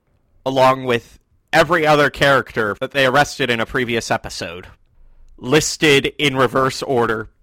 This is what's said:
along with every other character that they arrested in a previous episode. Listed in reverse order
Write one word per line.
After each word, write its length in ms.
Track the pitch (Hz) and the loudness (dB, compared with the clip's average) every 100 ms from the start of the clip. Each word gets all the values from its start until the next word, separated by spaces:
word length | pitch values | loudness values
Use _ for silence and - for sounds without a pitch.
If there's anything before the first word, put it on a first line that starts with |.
| _ _ _ _ 135 | _ _ _ _ -4
along 400 | 135 131 131 127 | 2 4 4 0
with 340 | 120 - _ _ _ _ | -2 -4 _ _ _ _
every 340 | 156 156 175 151 | 0 2 2 2
other 240 | 151 143 | 4 2
character 640 | - 143 135 110 - 110 98 | 2 2 2 0 -4 -4 -4
that 100 | 131 | -6
they 140 | 143 131 | 0 2
arrested 440 | 131 143 - 135 | 2 0 -2 -4
in 100 | 117 | -2
a 60 | 110 | -4
previous 440 | 135 120 117 - | -4 -4 -4 -4
episode. 560 | 113 101 - 95 87 - - _ _ - - - - | -6 -6 -12 -12 -12 -18 -20 _ _ -20 -20 -20 -14
Listed 680 | 123 147 - - 160 139 135 - | 0 0 0 -2 2 2 0 -2
in 180 | 147 131 | -2 2
reverse 460 | 123 135 131 - | 0 2 -2 -4
order 460 | - 127 117 110 107 _ | -4 -2 0 -2 -8 _